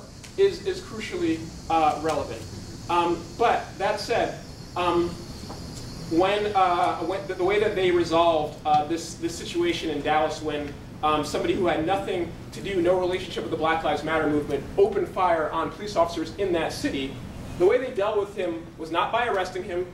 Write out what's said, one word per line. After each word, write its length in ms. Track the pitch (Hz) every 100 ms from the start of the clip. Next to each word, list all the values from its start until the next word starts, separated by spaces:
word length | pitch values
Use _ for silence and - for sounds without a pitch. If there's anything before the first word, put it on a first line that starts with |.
| - - - -
is, 280 | 392 175 392
is 160 | -
crucially, 580 | - 220 - - 170 160 - - -
uh, 300 | 165 151 147
relevant. 380 | 160 143 135 - - - - - -
Um, 340 | 170 170 170 - -
but 280 | 233 - - -
that 220 | 196 214
said, 400 | - 220 147 - - - - 180
um, 340 | 180 175 175 - - - - - - - - - -
when, 400 | 165 185 208 208 196
uh, 420 | 185 175 175 147
when 260 | 165 190 190
the, 80 | 185
the 80 |
way 160 | 185 208
that 160 | 214 185
they 160 | 185
resolved, 680 | 175 160 165 170 160 151 - 156
uh, 200 | 151 147
this, 300 | 165 - -
this 200 | 165 -
situation 540 | 143 170 175 165 165
in 120 | 143
Dallas 400 | 143 156 156 -
when, 300 | 151 147 147 143 - -
um, 200 | 151 151
somebody 300 | 143 190 170
who 140 | 185 175
had 180 | 156 160
nothing 460 | 196 202 180 165 - -
to 80 | 226
do, 200 | - 196
no 180 | 175 185
relationship 440 | 180 185 185 -
with 80 | -
the 60 | 160
Black 260 | 156 160
Lives 200 | 156 147
Matter 240 | 156 160 151
movement, 360 | 147 143 139 - -
opened 300 | 202 202 175
fire 420 | - 180 165 151
on 180 | 160 151
police 260 | - 208 -
officers 400 | 170 - 160 -
in 140 | 196
that 200 | 170 151
city, 400 | - 285 139 135 - - - - -
the 60 | 180
way 120 | 247
they 140 | 262
dealt 240 | 214 202 214
with 180 | 190 -
him 300 | 180 165 - -
was 120 | 160
not 220 | 165 202
by 160 | 226 240
arresting 360 | 196 180 185
him, 220 | 202 180 180